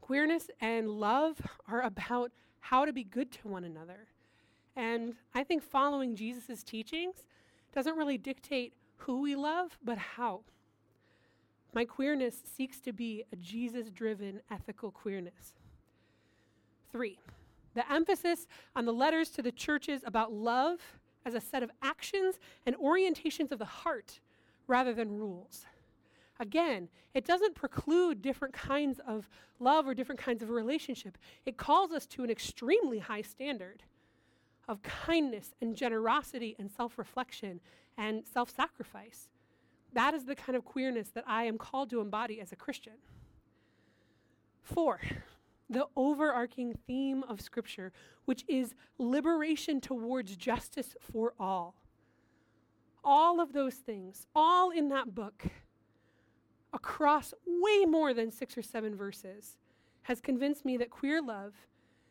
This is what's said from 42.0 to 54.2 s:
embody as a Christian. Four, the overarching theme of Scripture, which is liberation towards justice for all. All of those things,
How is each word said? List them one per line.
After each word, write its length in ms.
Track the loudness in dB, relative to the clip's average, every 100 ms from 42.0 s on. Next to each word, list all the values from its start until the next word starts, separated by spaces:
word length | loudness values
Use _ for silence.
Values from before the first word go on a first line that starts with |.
embody 400 | -2 -2 -4 -6
as 100 | -12
a 60 | -10
Christian. 380 | -10 -10 -12 -20 -20 -20 -20 -20 _ _ _ _ _ _ _ _ _ _ _ _
Four, 380 | -4 2 2 2 -4 -8 -10 -20 _ _ -4
the 180 | -2 0 2
overarching 840 | 2 4 2 2 -2 -4 -6 -6 -6
theme 360 | -2 0 -2 -4
of 120 | -8
Scripture, 520 | -8 -8 -8 -10 -12 -14 -20 -8
which 200 | -2 -2 0
is 260 | 0 0 -6 _ -4
liberation 840 | 0 2 4 2 2 0 0 -2
towards 560 | -2 -4 -2 -2 -4 -4
justice 600 | -2 -2 -2 -8 -8 -10
for 340 | -8 -2 -2 -2
all. 360 | -2 -2 -4 -10 _ _ _ _ _ _ _ _ _ _ _ _
All 340 | 6 8 8 6
of 120 | 2
those 220 | 0 -2
things, 520 | -4 -10 -10 -12 -16